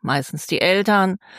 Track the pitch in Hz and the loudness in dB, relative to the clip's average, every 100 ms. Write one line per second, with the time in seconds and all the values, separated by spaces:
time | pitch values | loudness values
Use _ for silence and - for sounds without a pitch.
0 | - 139 131 147 - - 170 196 202 208 | -4 -4 -4 -10 -4 0 2 2 2 2
1 | 190 185 - | 2 -2 -10